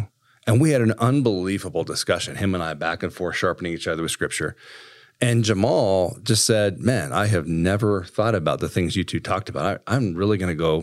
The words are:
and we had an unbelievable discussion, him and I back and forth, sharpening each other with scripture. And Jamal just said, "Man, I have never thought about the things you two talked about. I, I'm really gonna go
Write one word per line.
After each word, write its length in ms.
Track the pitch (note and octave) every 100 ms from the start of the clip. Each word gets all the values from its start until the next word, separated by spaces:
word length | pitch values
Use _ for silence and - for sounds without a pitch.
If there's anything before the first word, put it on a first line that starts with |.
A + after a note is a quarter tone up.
| G#2 _ _ _ -
and 140 | A2+
we 120 | D#3
had 100 | C#3
an 120 | A2+ A2+
unbelievable 840 | A#2 C#3+ B2 F#2+ F#2 G2 F#2 E2 D#2
discussion, 500 | D2 - F2 - -
him 180 | G2
and 100 | F2+
I 100 | D#2+
back 300 | D2 E2 E2+
and 100 | F2
forth, 240 | - F2+ D#2
sharpening 340 | F#2 E2 F2
each 160 | E2 F#2+
other 140 | D#2+
with 100 | D#2+
scripture. 460 | - - - D#2 - - - - - - -
And 220 | B2 A#2
Jamal 760 | G#2+ G2 A2+ D#3+ G#2+ F#2+ F2+ -
just 220 | G#2+ A2 -
said, 340 | G#2+ G#2 E2
"Man, 320 | A2 B2 C#2+
I 140 | D#2 G#2
have 200 | F#2 D#2
never 600 | E2 F2+ G#2 A2 G2 F2+
thought 300 | - A2 G#2
about 260 | D#2 -
the 80 | D#2+
things 260 | F#2+ E2+ F#2+
you 80 |
two 160 | E2+ E2+
talked 300 | - F#2+ -
about. 320 | C#2 F2 - -
I, 100 | B2+
I'm 180 | A2 E2+
really 220 | G2+ G2+
gonna 180 | F2+ D#2+
go 240 | D#2+ D#2